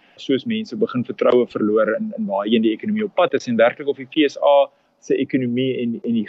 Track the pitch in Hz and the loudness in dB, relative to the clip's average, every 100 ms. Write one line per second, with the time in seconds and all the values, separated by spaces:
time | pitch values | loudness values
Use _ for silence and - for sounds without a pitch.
0 | _ _ - 131 123 110 110 110 113 127 | _ _ -2 -2 0 -6 -4 -4 -2 -2
1 | 113 - 123 120 117 - 107 110 107 107 | -6 0 2 4 2 -2 0 2 0 -2
2 | 110 107 104 98 107 117 110 110 107 107 | -4 -6 -4 -2 0 2 2 -2 -4 -4
3 | 104 - 175 123 - 113 117 - 143 135 | -4 0 0 0 -2 2 2 2 -6 -6
4 | 131 156 143 - 143 143 135 _ _ _ | -4 0 0 2 4 4 4 _ _ _
5 | - - 135 135 123 120 131 123 120 113 | -4 -2 0 -2 -2 -2 -2 -2 -4 -4
6 | 120 117 | -2 -2